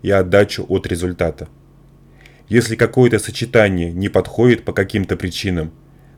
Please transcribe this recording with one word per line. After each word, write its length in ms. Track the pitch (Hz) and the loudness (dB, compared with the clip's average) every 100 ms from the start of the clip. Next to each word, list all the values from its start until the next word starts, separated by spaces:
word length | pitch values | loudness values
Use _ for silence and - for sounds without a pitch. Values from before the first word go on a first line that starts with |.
и 80 | 95 | 0
отдачу 540 | 98 90 98 104 - - | 0 4 2 2 -2 -4
от 180 | 92 - | -4 -2
результата. 640 | 87 90 87 85 - 80 - _ _ _ _ _ - - - _ | -4 -6 -4 -4 -4 -14 -18 _ _ _ _ _ -20 -20 -20 _
Если 280 | 110 113 113 | 0 2 0
какое-то 420 | 117 - 120 110 | 0 4 4 4
сочетание 760 | - - - 117 104 90 85 | -2 -8 0 2 2 2 -2
не 160 | 85 98 | -4 -2
подходит 560 | 98 - - 120 113 | 0 -2 2 4 4
по 80 | - | 0
каким-то 440 | 98 95 107 95 90 | -4 -2 -2 -4 -4
причинам, 560 | 92 - 98 90 80 - - - - | -6 -6 -4 -4 -4 -10 -20 -20 -20